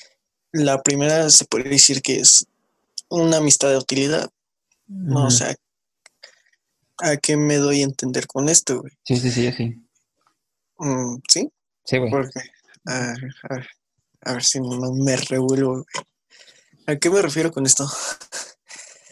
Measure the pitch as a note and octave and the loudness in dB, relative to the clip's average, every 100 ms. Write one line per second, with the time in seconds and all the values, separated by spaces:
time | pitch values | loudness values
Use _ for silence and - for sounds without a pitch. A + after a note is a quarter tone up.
0 | - _ _ _ _ D#3+ C#3+ C3+ - C#3 | -20 _ _ _ _ 0 2 2 0 0
1 | D3 D#3+ D#3 - - A#2 C3+ C#3 - C3+ | 2 2 6 4 4 -4 0 4 4 2
2 | - B2+ C3 - - _ _ _ _ - | -2 2 4 4 2 _ _ _ _ -20
3 | - E3+ E3 D#3+ D3 - C#3+ C3+ C3 C3+ | -6 0 2 2 2 2 2 2 0 -2
4 | C#3+ D#3+ - _ _ _ _ _ _ G3 | 0 -2 -6 _ _ _ _ _ _ -8
5 | E3 C3+ B2+ B2 - C#3 _ _ _ _ | -2 0 2 2 0 -8 _ _ _ _
6 | - _ - _ _ _ _ _ _ - | -20 _ -20 _ _ _ _ _ _ -6
7 | E3 D3 - D3+ D3 D3 C#3+ C#3+ C#3 - | -2 0 0 2 2 2 2 2 0 -2
8 | C3 B2+ - C3+ D3 E3+ - - C#3 _ | -4 -4 -4 -2 2 2 2 -6 -6 _
9 | - B2 B2+ A#2+ A#2+ A#2+ A#2 A#2 _ _ | -2 0 0 0 -2 -2 -6 -6 _ _
10 | _ _ _ _ _ _ _ - D3 B2+ | _ _ _ _ _ _ _ -8 -4 -4
11 | B2 B2 - E3+ C#4+ _ _ _ - C3 | -4 -8 -2 0 0 _ _ _ -2 -2
12 | A#2+ C#3 C3 - - _ _ - - B2+ | 0 -2 -4 -10 -18 _ _ -16 -8 -6
13 | B2 A#2+ C3 - C3+ C3 C3+ _ _ _ | -6 -8 -14 -14 -10 -10 -10 _ _ _
14 | _ _ - B2 - C3+ B2 B2 B2+ C3 | _ _ -8 -2 -2 -2 -4 -6 -4 0
15 | C3+ B2+ - C3 C3 C3+ C3 C3 - - | 0 0 -2 -2 0 2 0 -2 -6 -10
16 | - _ _ _ - _ _ _ - D3 | -12 _ _ _ -20 _ _ _ -6 -2
17 | E3+ G3+ E3+ D#3 D#3+ D3+ C3+ - C#3 - | 2 2 2 0 -2 0 0 0 -2 -8
18 | - - - - - - _ - - - | -10 -12 -14 -14 -14 -20 _ -20 -20 -20
19 | - | -20